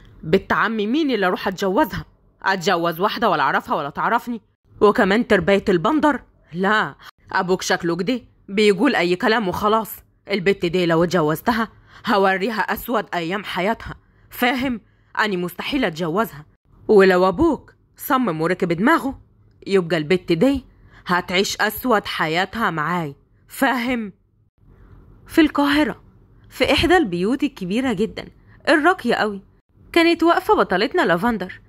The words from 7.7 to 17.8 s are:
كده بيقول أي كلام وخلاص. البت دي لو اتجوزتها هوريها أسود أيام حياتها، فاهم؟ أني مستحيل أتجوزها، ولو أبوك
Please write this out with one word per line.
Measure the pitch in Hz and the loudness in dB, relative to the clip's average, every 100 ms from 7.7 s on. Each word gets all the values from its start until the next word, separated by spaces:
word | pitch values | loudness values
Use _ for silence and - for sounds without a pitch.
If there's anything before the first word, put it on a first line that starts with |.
| 185 170 170 | -2 -2 -4
كده | 190 254 - _ - | -2 -4 -6 _ -6
بيقول | 202 208 190 262 | 2 2 4 2
أي | - 175 180 | 2 0 0
كلام | 220 226 190 | 0 0 0
وخلاص. | 175 208 220 208 - - _ - | -2 0 0 -2 -10 -20 _ -8
البت | 202 185 196 175 | -2 -2 -2 -2
دي | 180 175 | 0 2
لو | 160 | 2
اتجوزتها | 175 180 151 156 - 226 220 - _ - - | 2 2 0 0 -2 -2 -4 -8 _ -12 -2
هوريها | 208 196 190 208 214 | 2 2 0 -2 -4
أسود | - 208 - 226 - | -4 -6 -4 -6 -4
أيام | 175 165 202 | -6 -4 -6
حياتها، | 180 180 190 226 - - _ _ _ | -6 -4 -2 -4 -8 -18 _ _ _
فاهم؟ | - 240 269 269 233 - _ _ - | -2 -2 0 -4 -6 -10 _ _ -4
أني | 214 180 | -2 -2
مستحيل | 175 - - 277 | -4 -8 -6 -2
أتجوزها، | 208 156 175 180 226 143 - _ _ _ - | -2 -2 -4 -2 -4 -6 -20 _ _ _ 4
ولو | 214 190 180 185 | 6 6 6 2
أبوك | 185 330 262 - _ | 2 0 0 -6 _